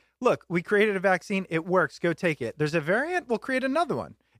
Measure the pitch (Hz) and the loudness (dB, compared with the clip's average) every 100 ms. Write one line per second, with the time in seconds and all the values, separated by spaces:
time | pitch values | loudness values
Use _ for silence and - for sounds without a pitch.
0 | _ _ 247 147 _ 180 - 208 214 196 | _ _ 0 0 _ -4 0 2 2 2
1 | 190 180 - 190 180 165 170 180 156 - | 2 0 0 -6 -2 -4 2 2 0 0
2 | 175 160 180 147 117 - 151 160 143 214 | -2 0 -2 -2 -6 -2 -2 0 0 0
3 | 302 359 - 220 - 262 262 294 320 143 | 0 -4 -2 -4 -2 -2 0 0 0 -2
4 | 85 - _ | -6 -14 _